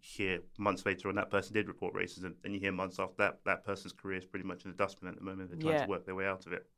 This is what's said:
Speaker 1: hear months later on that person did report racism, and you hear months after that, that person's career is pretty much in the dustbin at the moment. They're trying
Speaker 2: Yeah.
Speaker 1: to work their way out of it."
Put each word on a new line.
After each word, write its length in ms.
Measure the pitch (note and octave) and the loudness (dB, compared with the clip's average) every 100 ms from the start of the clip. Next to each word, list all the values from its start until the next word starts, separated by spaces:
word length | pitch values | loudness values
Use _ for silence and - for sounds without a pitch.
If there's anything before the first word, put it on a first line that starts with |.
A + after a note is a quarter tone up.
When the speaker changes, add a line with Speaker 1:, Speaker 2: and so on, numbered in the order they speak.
Speaker 1:
hear 400 | - - F#2+ F2 - - | -12 -2 0 0 -2 0
months 280 | G2+ F#2+ G#2 | 2 4 2
later 220 | F#2 G2 | 0 0
on 80 | G2+ | 0
that 140 | F#2+ | 4
person 240 | G2+ F#2+ | 2 4
did 120 | G#2+ F#2 | 2 2
report 260 | - F#2 | -2 -2
racism, 400 | G2 - - F2+ - | 0 -2 -2 -8 -6
and 100 | - | -6
you 60 | G2+ | 0
hear 120 | G2 | 0
months 260 | F#2 F#2+ - | 0 -2 -2
after 180 | F#2 - | -4 4
that, 260 | G2+ - | 2 4
that 200 | - F#2 | 0 0
person's 280 | - G2 F2+ | 0 -4 -4
career 260 | - F#2+ F#2+ | -10 -4 -4
is 60 | |
pretty 220 | F#2 G2 F#2 | -4 -6 -6
much 180 | F2+ | -6
in 60 | G2 | -6
the 60 | F2 | 0
dustbin 320 | G2 - F#2 | 0 0 -10
at 80 | F2+ | -8
the 60 | |
moment. 280 | F#2+ F#2+ F#2 | -8 -6 -6
They're 80 | F2 | -2
trying 160 | D#3 | 2
Speaker 2:
Yeah. 100 | D#3 A#2 | 4 2
Speaker 1:
to 40 | |
work 160 | F2+ - | -2 -2
their 80 | |
way 120 | F#2 G2 | -2 0
out 200 | F#2+ F2 | 0 -4
of 60 | |
it." 140 | F2 - | -6 -8